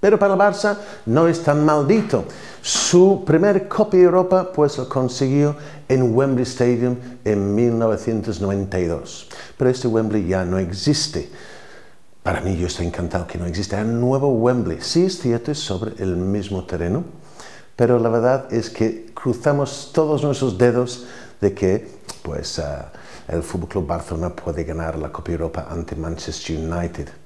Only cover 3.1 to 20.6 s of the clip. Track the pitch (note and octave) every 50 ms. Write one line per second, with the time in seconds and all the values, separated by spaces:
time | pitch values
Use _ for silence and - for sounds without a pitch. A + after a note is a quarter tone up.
3.1 | G3 F#3+ - - D3+ D#3+ F3+ G#3 G3+ F#3+ F#3+ - - - G#3+ G#3 - F#3 F3+ F3+
4.1 | E3+ F#3 F#3 F3+ F#3 F#3 F3+ F3+ - - D3+ C#3+ C#3+ - C3 - - C3+ B2+ B2
5.1 | B2+ - C#3 C3 C3+ C#3+ D3 D3 D3 - - - - - - - C3 C3 B2+ A#2+
6.1 | A2 A#2+ C#3 C#3 C3+ B2 B2+ B2 - - B2+ A#2+ B2 A#2+ A#2+ B2 B2 B2 - -
7.1 | - - - G#2+ G#2+ G2+ G2 G2 G2+ G#2+ B2 A#2+ A#2 A2+ A#2 A2+ G#2+ G2+ - -
8.1 | A2+ A2 F#2 A2+ G#2 E2+ G2+ G2 G2 G2 G2 G2 - F#2 F2+ E2 E2 D#2+ - -
9.1 | - - - - - - - - - - C3+ B2+ B2+ B2+ B2+ B2 A2 A2+ A2+ G#2+
10.1 | G2+ G#2+ F#2+ E2 F#2+ F#2 F#2 F2 F2+ F#2+ F#2+ E2+ F#2 G2 - D3 D3+ D3 - -
11.1 | - - - - - - - - - - - - - - - - - - - -
12.1 | - - - - F2 - - F#2+ F#2+ E2 F2+ F2 - - F2+ E2+ E2+ - F2+ E2+
13.1 | E2+ F2+ F2 E2+ - F2 F2 F2 E2+ F2+ G#2 - - G2 G#2+ A2+ A#2 A#2 A#2+ B2
14.1 | C3+ C3+ C3+ C#3+ C3 A2+ A2+ B2 B2+ B2 A2+ F2+ D#2+ - - - - E3 F3+ F3
15.1 | F3 - - B2 A#2 A#2 A#2 - D3 D3 - - G2 F2+ A2 A2 - - F#2 F#2+
16.1 | F2+ F2 F#2 F#2+ G2 G#2 F#2+ G2 G2+ F#2 F2+ - F#2+ E2+ E2+ F2 F#2+ D3 F3 -
17.1 | - - - - - - - - - - - - - - B2 A#2 B2 B2 A#2 A#2
18.1 | A2 A#2 A#2 B2 C3 C#3 C3 - - A#2 A2+ A2+ - - A2+ A2 - - - -
19.1 | - - - C3+ A#2+ - - D3+ C#3+ C#3+ C#3+ C3+ - - - - - - D#3+ D3+
20.1 | D#3 C3+ C3+ D3 C#3 - C3+ C3 F#2+ F#2+